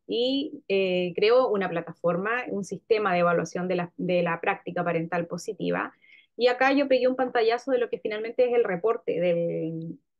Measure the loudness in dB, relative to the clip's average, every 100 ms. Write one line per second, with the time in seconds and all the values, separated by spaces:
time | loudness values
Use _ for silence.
0 | -6 -2 0 0 -4 -8 -2 0 2 0
1 | -2 2 4 6 4 0 -2 -4 -6 -4
2 | 0 0 -2 -4 -4 -8 -8 -8 0 0
3 | 2 2 4 2 0 -4 -2 -2 -4 -6
4 | -2 0 0 -2 -4 -4 -6 -4 -2 -2
5 | -2 -4 -4 -8 -10 -6 -4 -4 -4 _
6 | _ -20 _ 0 0 2 2 2 2 2
7 | 2 0 -2 2 2 0 0 -2 -2 -4
8 | -6 -6 -6 0 2 4 2 2 0 -2
9 | -2 0 2 2 0 -2 -4 -6 -8 -12
10 | _